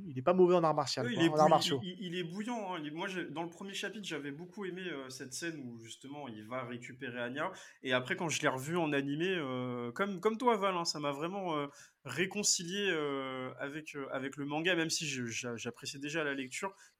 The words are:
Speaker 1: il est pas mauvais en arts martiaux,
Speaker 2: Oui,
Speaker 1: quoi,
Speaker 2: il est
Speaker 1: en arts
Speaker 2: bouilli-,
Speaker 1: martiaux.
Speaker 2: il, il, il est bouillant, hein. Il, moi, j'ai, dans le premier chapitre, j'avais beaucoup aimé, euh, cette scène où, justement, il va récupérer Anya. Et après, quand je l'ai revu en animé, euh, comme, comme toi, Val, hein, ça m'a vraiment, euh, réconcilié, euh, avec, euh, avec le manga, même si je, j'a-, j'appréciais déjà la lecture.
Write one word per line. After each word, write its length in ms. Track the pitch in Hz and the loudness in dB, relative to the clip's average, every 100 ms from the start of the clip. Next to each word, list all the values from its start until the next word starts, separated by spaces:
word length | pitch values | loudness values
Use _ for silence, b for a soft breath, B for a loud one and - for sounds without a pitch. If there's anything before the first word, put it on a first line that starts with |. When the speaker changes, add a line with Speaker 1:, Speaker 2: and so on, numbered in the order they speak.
| 190 | -8
Speaker 1:
il 100 | 127 | 0
est 40 | |
pas 100 | 156 | 4
mauvais 240 | 185 175 180 | 8 8 8
en 80 | |
arts 100 | 160 | 6
martiaux, 300 | 151 135 135 | 4 0 0
Speaker 2:
Oui, 120 | 240 196 | 0 4
Speaker 1:
quoi, 60 | |
Speaker 2:
il 40 | 165 | 4
est 40 | |
Speaker 1:
en 40 | |
arts 60 | 151 | 8
Speaker 2:
bouilli-, 100 | 151 | 10
Speaker 1:
martiaux. 300 | 156 180 139 | 8 6 0
Speaker 2:
il, 60 | 180 185 | -2 -8
il, 140 | 180 | -6
il 20 | 180 | -4
est 60 | |
bouillant, 500 | 165 190 220 233 190 | -4 -6 -4 -4 -4
hein. 60 | 175 | -4
Il, 120 | 147 | -6
moi, 160 | 160 196 | -4 -4
j'ai, 160 | 185 143 | -4 -6
dans 180 | 147 | -4
le 60 | 170 | -6
premier 240 | - 196 | -8 -8
chapitre, 340 | 190 196 208 170 | -6 -6 -6 -6
j'avais 240 | 151 143 | -6 -6
beaucoup 320 | 143 175 208 | -8 -12 -8
aimé, 200 | 185 180 | -6 -4
euh, 260 | 180 139 131 | -6 -6 -8
cette 240 | 127 135 | -10 -10
scène 260 | - 170 151 | -6 -6 -6
où, 180 | 123 117 | -10 -12
justement, 480 | 113 - 135 147 131 | -14 -14 -12 -10 -10
il 180 | 107 107 | -12 -6
va 160 | 131 | -6
récupérer 560 | 120 120 123 127 131 120 | -6 -8 -12 -10 -8 -4
Anya. 320 | 120 139 180 185 B B | -4 -2 -4 -4 B B
Et 80 | 131 | 2
après, 240 | 127 123 196 | 2 2 0
quand 140 | 165 | 0
je 120 | 123 | 4
l'ai 60 | 147 | 4
revu 300 | 131 139 175 | 2 0 2
en 160 | 156 | 4
animé, 340 | 143 139 147 185 | 2 2 0 2
euh, 640 | 180 135 127 127 123 120 | 0 0 -2 -2 -2 -4
comme, 300 | 123 202 180 | -2 -2 2
comme 160 | 214 226 | 0 4
toi, 180 | 247 214 | 4 4
Val, 220 | 196 180 | 4 2
hein, 80 | 165 | -2
ça 160 | 147 | 0
m'a 100 | 147 | -2
vraiment, 460 | 139 170 202 180 151 | -2 -2 -2 -2 0
euh, 100 | 143 b b b 139 | -2 b b b -8
réconcilié, 800 | 135 190 208 - - 170 202 196 | -2 -2 0 2 0 0 0 2
euh, 600 | 160 147 135 135 131 127 127 | 2 2 0 -2 -4 -6 -6
avec, 360 | 139 156 156 147 | -6 -6 -8 -8
euh, 120 | 131 | -4
avec 240 | 131 135 139 | -4 -4 -4
le 80 | 143 | -2
manga, 300 | 151 175 170 | 0 2 2
même 140 | 160 | 2
si 160 | - 151 | 0 -2
je, 180 | 131 117 | -4 -4
j'a-, 320 | 110 123 117 | -4 -6 -4
j'appréciais 420 | 120 - 131 139 | -6 -6 -10 -8
déjà 240 | 143 165 | -4 -2
la 120 | 147 139 | -2 -2
lecture. 380 | 131 - 196 b b | -6 -6 -6 b b